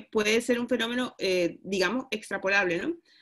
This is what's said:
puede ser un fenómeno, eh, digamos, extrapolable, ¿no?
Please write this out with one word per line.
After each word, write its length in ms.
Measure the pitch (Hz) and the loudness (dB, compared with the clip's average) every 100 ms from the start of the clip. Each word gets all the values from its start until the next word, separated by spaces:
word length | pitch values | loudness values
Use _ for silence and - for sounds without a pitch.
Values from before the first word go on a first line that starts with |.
| - | 0
puede 280 | 220 208 226 | 0 2 2
ser 180 | 240 240 | 2 0
un 100 | 240 | 0
fenómeno, 460 | 247 226 240 247 - | 0 0 -2 -4 -4
eh, 420 | 196 185 170 - | 0 2 0 -2
digamos, 420 | - 196 180 247 - | -6 0 0 0 -4
extrapolable, 640 | 214 - 196 190 202 185 170 | -8 -6 -4 2 2 2 0
¿no? 180 | 269 339 _ - | -2 -6 _ -20